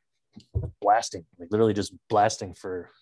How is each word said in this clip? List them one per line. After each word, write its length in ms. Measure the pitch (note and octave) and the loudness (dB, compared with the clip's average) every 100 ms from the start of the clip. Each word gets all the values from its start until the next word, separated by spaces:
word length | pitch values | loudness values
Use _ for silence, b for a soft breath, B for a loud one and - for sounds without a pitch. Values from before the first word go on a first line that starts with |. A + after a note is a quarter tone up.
| _ _ _ - _ - - - | _ _ _ -20 _ -8 -6 -2
blasting, 440 | G2+ A2 - F#2 D#2+ _ | 2 2 0 -10 -14 _
like, 120 | F2 | -4
literally 220 | G#2+ A2 | 2 2
just 200 | G2+ F#2 - _ | 2 -4 -10 _
blasting 440 | G#2 G#2+ - F#2+ | 2 2 0 -10
for, 360 | E2+ G2 F#2 E2+ _ | -12 -10 -10 -12 _